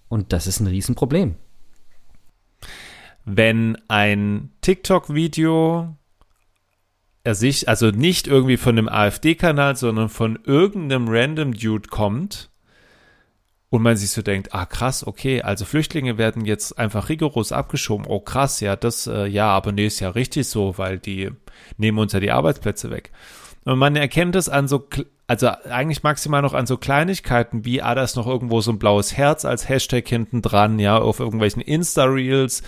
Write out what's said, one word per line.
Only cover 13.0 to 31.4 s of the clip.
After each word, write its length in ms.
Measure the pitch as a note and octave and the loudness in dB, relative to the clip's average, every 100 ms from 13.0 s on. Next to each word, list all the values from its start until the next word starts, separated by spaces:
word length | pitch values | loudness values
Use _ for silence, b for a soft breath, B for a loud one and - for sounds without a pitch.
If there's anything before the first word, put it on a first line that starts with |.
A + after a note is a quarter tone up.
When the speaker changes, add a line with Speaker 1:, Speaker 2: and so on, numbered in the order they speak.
| b b b b _ _ _ | b b b b _ _ _
Speaker 2:
und 100 | A#2 | 2
man 160 | A#2 A2 | 4 2
sich 140 | G2+ | 0
so 100 | - | -4
denkt, 320 | G#2 G2 G2 | -2 -4 -4
„Ah, 140 | F#2+ F2+ | -8 -6
krass, 400 | - B2 C3+ - | -4 -4 -4 -8
okay, 340 | - C3+ B2+ | -6 -2 -2
also 240 | - G2+ A#2 | -2 -4 -2
Flüchtlinge 540 | D3+ D#3 D#3+ C3 A2 | -2 -2 -4 -4 0
werden 260 | A2+ A#2 G#2+ | 0 0 -2
jetzt 320 | G#2 - - | -4 -4 -4
einfach 320 | A2 G#2 F#2+ | -4 -2 -4
rigoros 420 | D#3 D#3 B2 G#2 | -2 -2 -2 -2
abgeschoben. 540 | B2+ - C#3 - G#2 G#2 | -4 -4 -6 -4 -4 -4
Oh, 120 | G2+ | -6
krass, 400 | - C3 C#3 - | -4 -2 -2 -2
ja, 160 | G2+ G2 | -4 -2
das, 320 | A#2+ - A#2 | -2 -4 -6
äh, 180 | G#2+ G2+ | -4 -2
ja, 220 | G2+ G#2+ | 0 2
aber 240 | G2 G#2 | 2 0
nee, 160 | G2+ G#2+ | 0 0
ist 140 | - | -2
ja 100 | F#2+ | -4
richtig 360 | A2 C3 D3+ B2 | -2 -2 -2 -2
so, 300 | A2 G2 F2+ | -2 -2 -2
weil 220 | F#2+ F#2+ | -6 -6
die 320 | - F#2+ F#2+ C#3+ B B B - | -8 -8 -8 -10 B B B -2
nehmen 200 | G#2+ G#2+ | 0 2
uns 160 | G#2 | 0
ja 60 | G2 | 0
die 100 | G2+ | 0
Arbeitsplätze 640 | B1+ - - - - - | 2 2 0 -4 -6 -8
weg.“ 200 | - - B B B B B | -12 -14 B B B B B
Und 160 | - C3 | -2 2
man 160 | C#3+ D3 | 4 2
erkennt 400 | C#3+ D#3+ F3 F#3 | 0 0 0 0
es 120 | E3 | 0
an 200 | C#3 C#3 | 0 0
so 100 | C#3 | -2
kl-, 300 | - - - _ - | -2 -8 -8 _ -4
also 220 | - B2 | 0 0
eigentlich 560 | - - B2 D3+ D3 | -2 -6 -4 -2 -2
maximal 400 | D3+ D3 D3+ C#3+ | -2 -2 -2 0
noch 100 | C#3+ | 0
an 140 | C3+ B2 | 0 -2
so 100 | B2+ | -2
Kleinigkeiten 880 | C3 C#3 E3+ F#3+ - A#2+ A#2 A#2 A2+ | 0 0 0 -2 0 0 0 -4 -2
wie, 160 | B2+ | -2
ah, 140 | - B2 | 0 0
da 80 | |
ist 140 | B2 B2+ | -2 -2
noch 100 | A2+ | -2
irgendwo 340 | B2+ A#2+ A2+ | -2 0 0
so 80 | A2 | 0
ein 80 | G#2+ | 2
blaues 400 | A2 G2+ G2+ - | 4 4 2 2
Herz 280 | C#3+ D#3 B2+ | 2 2 -2
als 220 | B2 - | -4 -2
Hashtag 400 | C3+ - B2 - | -2 0 -2 0
hinten 360 | A#2+ A2 A#2+ | -2 -2 -2
dran, 340 | G#2 G2+ G#2+ A2 | 2 4 4 4
ja, 220 | G2+ A2+ | 2 4
auf 200 | A2+ G#2 | 2 0
irgendwelchen 440 | A#2+ A2 | -4 0